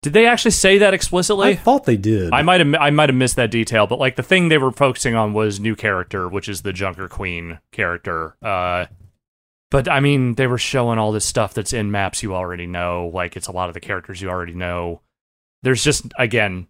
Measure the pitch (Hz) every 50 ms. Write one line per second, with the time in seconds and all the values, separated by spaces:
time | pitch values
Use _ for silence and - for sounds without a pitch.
0 | - 147 147 208 226 233 240 220 - - - - - 190 196 202 208 202 190 185
1 | - - - 180 180 - 208 196 196 208 202 175 - - 262 277 - - 120 101
2 | 95 107 110 104 92 85 80 127 147 165 185 180 170 143 147 160 147 147 147 147
3 | 151 143 131 127 131 123 - - 127 110 110 117 113 - 123 110 104 95 120 117
4 | 131 131 127 - 127 - 190 190 175 170 160 151 135 131 117 - 143 135 123 -
5 | - 131 117 113 113 104 104 107 110 107 101 98 104 113 110 - - 110 98 92
6 | 90 - - 98 92 87 90 101 92 - 101 92 - 101 92 90 98 95 87 85
7 | 95 90 - - 104 92 90 85 85 82 82 80 _ _ _ - 107 87 87 87
8 | _ 101 87 82 80 78 _ _ - 113 98 92 87 90 87 90 90 - - -
9 | - - _ _ _ _ _ _ _ _ _ _ _ _ - 139 127 185 160 139
10 | 139 143 143 139 127 123 117 110 135 127 123 120 - - - 135 120 117 117 110
11 | 107 107 107 107 - - - 123 110 98 - - 101 - - 120 107 104 101 101
12 | 98 92 - - - 107 95 92 92 87 90 87 87 87 90 87 87 87 87 87
13 | 87 85 82 92 90 87 - 95 - - 95 90 92 90 82 87 - - 104 92
14 | 90 - 98 87 98 92 90 92 87 87 85 90 92 87 87 87 87 87 85 -
15 | _ _ _ _ _ _ _ _ _ _ _ _ - 127 131 113 - 151 147 -
16 | - 117 - - 131 117 107 117 107 101 92 90 90 _